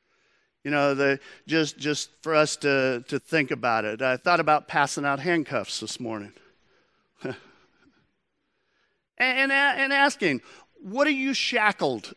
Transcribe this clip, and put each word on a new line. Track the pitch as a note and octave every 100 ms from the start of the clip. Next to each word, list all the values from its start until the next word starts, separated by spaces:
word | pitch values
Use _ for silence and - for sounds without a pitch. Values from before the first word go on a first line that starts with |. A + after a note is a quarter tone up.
| _ _ _ _ _ _
You | C#3
know, | D3 C#3+
the, | C#3 C#3 C#3 - - -
just, | D#3+ D3+ -
just | C#3+ C#3+ - _
for | D#3 D#3
us | D3+ -
to, | D3 C#3 C3 B2 -
to | C#3+
think | - D#3+ C3
about | C3+ B2 A2+
it. | G#2+ A2+
I | C3 B2+
thought | F3+ E3+
about | D#3 D3+ -
passing | D#3+ C#3 -
out | C#3+ C#3
handcuffs | E3 E3+ C#3 B2 F#2+ -
this | G#2+ -
morning. | A#2 A2 G2+ - _ _ _ _ _ _ _ _
<laughs> | - - - _ _ _ _ _ _ _ _ _ _ _ _ _ _ _ _ -
And, | B3+ B3+ C#4
and, |
and | C#4 C#4+ - C4+
asking, | C#4 C#4 - F#3 B2+ - - _ -
"What | G#3+ A#3 D4
are |
you | C4+ C4+
shackled | C4 - A#3+ G#3+ - D3+ A2+ -